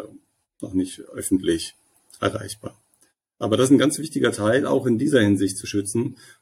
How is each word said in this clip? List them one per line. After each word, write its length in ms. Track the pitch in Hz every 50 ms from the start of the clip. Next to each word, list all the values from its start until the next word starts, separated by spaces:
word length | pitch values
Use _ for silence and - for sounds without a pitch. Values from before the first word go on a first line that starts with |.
| - - - - _ _ _ _ _ _ _ -
noch 120 | - - 92
nicht 280 | 92 90 - - - - - -
öffentlich 640 | 110 98 - 95 92 95 87 82 82 - - - _ _ _ _ _ _ _ - -
erreichbar. 580 | - 101 101 107 104 95 - - - - - _ _ _ _ _ _ _ _ _ _ _ _
Aber 200 | - - 104 110
das 80 | 113 131
ist 60 | 135
ein 60 | 143
ganz 220 | 117 127 - - -
wichtiger 320 | 147 - - 139 127 117
Teil, 340 | - - 101 110 120 139 147
auch 200 | 139 139 135 120
in 120 | 127 113
dieser 220 | 110 135 151 147 123
Hinsicht 380 | 107 101 101 95 98 95 98
zu 100 | - -
schützen. 480 | - - 101 98 - - 117 123 139 - - - - - _